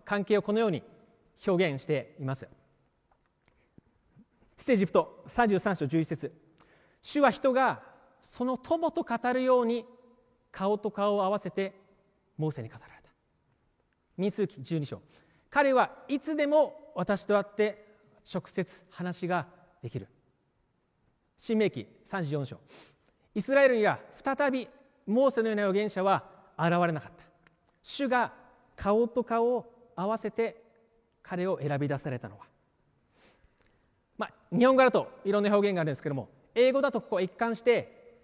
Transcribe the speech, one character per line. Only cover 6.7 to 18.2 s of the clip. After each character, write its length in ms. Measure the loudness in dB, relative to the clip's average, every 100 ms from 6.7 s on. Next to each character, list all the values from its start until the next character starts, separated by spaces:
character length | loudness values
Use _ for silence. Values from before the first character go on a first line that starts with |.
| _ _ _
「主 220 | -6 2
は 80 | 2
人 240 | 4 2
が 300 | 2 2 -2 -10 -20 _ _
そ 200 | -18 -8
の 140 | -6 -4
友 320 | -2 -2 0
と 140 | -4
語 300 | -4 -4 -2
る 100 | 0
よ 180 | 4 4
う 40 | 4
に 180 | -2 -6 -18 -20 _ _ _ _
顔 280 | -6 -2 -2
と 100 | -4
顔 260 | -2 0 0
を 80 |
合 60 | 0
わ 80 | -2
せ 140 | -4
て 280 | -4 -6 -6 _ _ _ _ _ -6
モ 140 | -6
ー 40 | -6
セ 80 |
に 60 | -12
語 60 | -16
ら 80 | -20
れ 40 |
た。」 100 | -20 _ _ _ _ _ _ _ _ _ _ _ -6
民 120 | -4
数 180 | -2 -6
記 140 | -6
十 160 | -8 -6
二 80 | -6
章。 160 | -10 -16 _ _ _ _
「彼 240 | 2 4
は 180 | 4 2 -2 -6
い 120 | -6
つ 160 | -4 -2
で 120 | 2
も 440 | 4 2 -2 -14 -6
私 300 | -4 -4 0
と 120 | 0
会 40 |
っ 140 | 0 -2
て 300 | -2 -2 -18 _ _ _